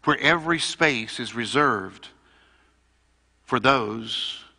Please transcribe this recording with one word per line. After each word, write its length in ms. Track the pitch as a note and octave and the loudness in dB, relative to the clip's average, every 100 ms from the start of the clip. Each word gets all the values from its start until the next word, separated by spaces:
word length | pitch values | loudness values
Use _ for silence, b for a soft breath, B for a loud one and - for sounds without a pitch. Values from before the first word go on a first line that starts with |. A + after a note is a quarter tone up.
| - | 0
where 120 | C#3+ | 2
every 380 | C#3 E3+ D#3+ E3 | 2 2 0 -2
space 640 | - - D#3+ B2+ A2 - | -2 0 2 2 -6 -8
is 160 | A#2 A2+ | -8 -6
reserved 720 | A2 C3 D3 G#2+ F#2+ - - _ b b b b b b _ _ _ _ _ _ | -2 2 2 2 -4 -14 -20 _ b b b b b b _ _ _ _ _ _
for 160 | _ B2 | _ 2
those 800 | A#2 C3+ G#2+ A2 A2 - - - - | 4 2 0 -6 -6 -8 -8 -10 -18